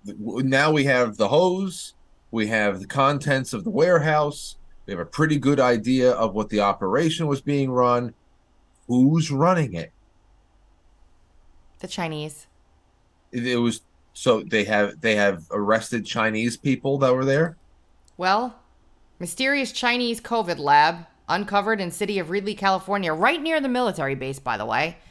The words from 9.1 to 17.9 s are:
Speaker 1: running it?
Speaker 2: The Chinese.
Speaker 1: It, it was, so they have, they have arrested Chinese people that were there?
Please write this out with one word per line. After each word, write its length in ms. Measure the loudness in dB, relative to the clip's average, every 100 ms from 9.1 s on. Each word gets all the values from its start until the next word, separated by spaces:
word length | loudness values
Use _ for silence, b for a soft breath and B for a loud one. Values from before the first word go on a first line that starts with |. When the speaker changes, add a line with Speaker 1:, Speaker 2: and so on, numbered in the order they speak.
| 4 0
Speaker 1:
running 420 | 2 2 2 0
it? 180 | -6 -12 _ _ _ _ _ _ _ _ _ _ _ _ _ _ _ _ _ _ _
Speaker 2:
The 80 | -12
Chinese. 600 | -8 -6 -6 -10 -14 -20 _ _ _ _ _ _ _ _
Speaker 1:
It, 140 | -6 -2
it 120 | 0
was, 240 | 0 -4 _ _ _
so 280 | -4 2 2
they 220 | 2 -2
have, 380 | 2 2 0 0
they 140 | 0 2
have 280 | 2 0 -6
arrested 540 | -4 0 0 0 -8 -6
Chinese 520 | -2 -2 0 -4 -2
people 400 | -2 -2 -2 0
that 140 | 2
were 120 | 2 2
there? 320 | 2 0 -4 _ _ _